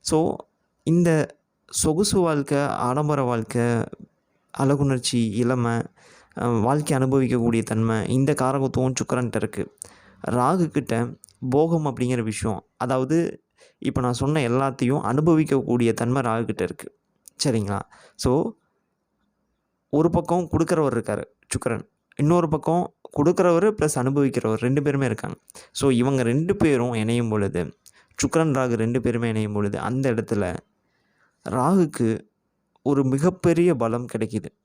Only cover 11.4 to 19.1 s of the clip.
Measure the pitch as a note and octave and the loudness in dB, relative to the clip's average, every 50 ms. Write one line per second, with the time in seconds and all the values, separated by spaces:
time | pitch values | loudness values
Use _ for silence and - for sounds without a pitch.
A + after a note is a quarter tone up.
11.4 | C3+ B2+ B2 C#3+ D#3+ E3 E3+ D#3+ D3+ C#3+ A#2+ A#2+ B2+ B2 B2+ A#2+ A2 A2 G#2 - | -4 0 2 2 2 2 2 0 0 -2 -4 -2 -2 -2 -2 -2 -2 -4 -6 -4
12.4 | - A2+ G2 E2 _ _ _ _ B2 B2 B2+ C3 C3 C3 D#3 E3+ E3+ - - - | -4 -6 -6 -6 _ _ _ _ -4 -2 0 -2 0 0 0 0 0 -2 -8 -12
13.4 | _ _ _ _ - _ _ _ - C3+ C3+ - B2+ B2 B2 A#2+ C3+ C#3 D3+ D#3+ | _ _ _ _ -20 _ _ _ -6 -4 -4 -2 -2 -2 -2 0 -2 0 0 0
14.4 | C3+ A#2 A#2+ C3 C3+ C3+ A#2+ - B2 A#2+ C#3 D3 - G#2 B2 C#3+ D3+ E3+ E3 D#3 | 0 0 0 0 0 -2 -2 -2 0 0 0 0 -2 -2 0 2 4 4 4 4
15.4 | D#3 - C#3 C3+ - - A#2+ A#2+ A#2+ A2+ G#2+ - A#2 A#2+ B2+ C#3 A#2+ A#2 A2+ A2+ | 4 2 0 0 0 0 0 2 2 0 0 0 -2 0 0 0 0 -2 -2 -2
16.4 | A#2 A2+ G#2+ - F#2 F2 - - - - _ _ _ _ _ _ _ - _ - | -2 -4 -4 -4 -4 -6 -6 -12 -16 -20 _ _ _ _ _ _ _ -20 _ -4
17.4 | - C#3+ A2+ A2+ G2+ G2 G2+ G2 - _ - - - - _ - - C3 B2 D3+ | -2 0 0 0 -2 -2 -4 -6 -8 _ -20 -20 -20 -20 _ -4 0 0 2 2
18.4 | - A#3 A3 _ _ _ _ _ _ _ _ _ _ _ | 0 -4 -8 _ _ _ _ _ _ _ _ _ _ _